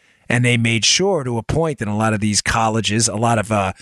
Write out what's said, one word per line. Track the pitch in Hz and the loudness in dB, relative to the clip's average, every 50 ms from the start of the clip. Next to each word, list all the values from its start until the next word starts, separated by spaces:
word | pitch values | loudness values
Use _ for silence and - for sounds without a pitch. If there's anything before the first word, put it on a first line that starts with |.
| _ _ _ _ _ - | _ _ _ _ _ -4
And | 120 123 123 | -2 0 2
they | 123 120 | 2 2
made | 117 113 113 113 110 101 | 2 2 0 0 0 0
sure | - - - 180 202 190 156 131 | 0 0 2 2 0 0 0 -2
to | 123 120 | -2 -4
appoint | 113 107 - - 156 165 160 135 - 117 | -4 -4 -2 -2 -2 -2 -2 -2 -4 -4
in | 104 | -4
a | 104 | -2
lot | 107 110 110 110 | 0 0 2 0
of | 101 | 0
these | 110 107 101 - | 0 0 0 0
colleges, | - - - 117 113 113 110 113 98 101 104 113 110 95 | 0 0 0 0 2 0 0 0 -2 0 0 0 0 -2
a | 92 | -2
lot | 107 117 117 117 107 | 0 0 0 2 0
of, | 98 95 110 | 0 0 0
uh, | 101 95 92 - - | 0 0 -2 -4 -8